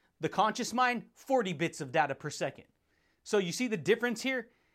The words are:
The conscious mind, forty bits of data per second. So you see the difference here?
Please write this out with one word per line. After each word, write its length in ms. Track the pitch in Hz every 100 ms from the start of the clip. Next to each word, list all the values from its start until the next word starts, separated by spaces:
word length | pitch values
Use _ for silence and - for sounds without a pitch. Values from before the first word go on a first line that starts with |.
| _ -
The 60 | 160
conscious 460 | - 214 220 233
mind, 300 | 233 247 - -
forty 400 | - - 262 190
bits 260 | 147 160 -
of 120 | 143
data 220 | 156 143
per 140 | 135 151
second. 360 | - 151 - - _ _ _ _ _
So 140 | - 208
you 140 | 180
see 160 | - 247
the 80 | 214
difference 420 | 139 226 240 233
here? 280 | 262 262 - _ _